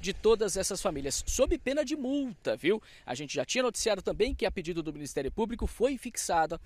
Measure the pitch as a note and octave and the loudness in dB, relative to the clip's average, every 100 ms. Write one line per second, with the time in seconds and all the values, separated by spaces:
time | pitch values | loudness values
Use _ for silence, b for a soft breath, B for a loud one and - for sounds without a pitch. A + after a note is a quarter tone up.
0 | F3 F#3+ G#3 A3+ G#3 F#3+ F3+ F#3 G3+ D3+ | -4 2 4 4 4 0 -2 0 -2 -2
1 | C#3 - - - C4 E4+ - C#4 C4+ D4+ | -2 -2 -2 2 2 2 0 0 0 -2
2 | B3+ C#4+ C4 F3+ - A2+ D3+ A3 B B | -2 -2 -2 -4 -2 0 2 2 B B
3 | - B2+ C#3+ C#3+ B2 A#3 B3+ - A3+ G3 | -8 -8 -4 -4 0 0 0 0 0 0
4 | F#3+ D#3 A#3 C4+ G3+ - E3 E3+ D#3 D3 | 0 0 0 2 -2 -2 -4 -4 -4 -6
5 | C#3+ - C3+ - A3 A#3 - - B3 C#4 | -6 -2 -2 0 -2 0 -4 2 0 2
6 | B3 - - E3+ D#3 D#3+ | -6 -6 2 4 4 0